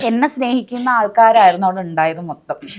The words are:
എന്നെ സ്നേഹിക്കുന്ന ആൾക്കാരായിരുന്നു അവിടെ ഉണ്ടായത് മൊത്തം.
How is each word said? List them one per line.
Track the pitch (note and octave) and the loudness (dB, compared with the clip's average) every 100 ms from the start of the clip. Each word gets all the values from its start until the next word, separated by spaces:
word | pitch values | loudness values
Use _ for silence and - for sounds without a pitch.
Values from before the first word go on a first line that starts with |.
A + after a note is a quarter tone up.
എന്നെ | A#3 A#3 D4 | -4 -2 -2
സ്നേഹിക്കുന്ന | C4 B3 B3+ A#3 A#3+ B3+ | -4 -4 -4 -6 -8 -4
ആൾക്കാരായിരുന്നു | A#3 G#3 A#3 A3+ A3+ F#3 F3 F#3+ | -2 0 4 4 6 4 4 -2
അവിടെ | F#3+ | -4
ഉണ്ടായത് | F3 D#3 D#3+ D#3+ | -6 -2 -2 -4
മൊത്തം. | E3+ C#3+ - - - | -12 -14 -12 -12 -14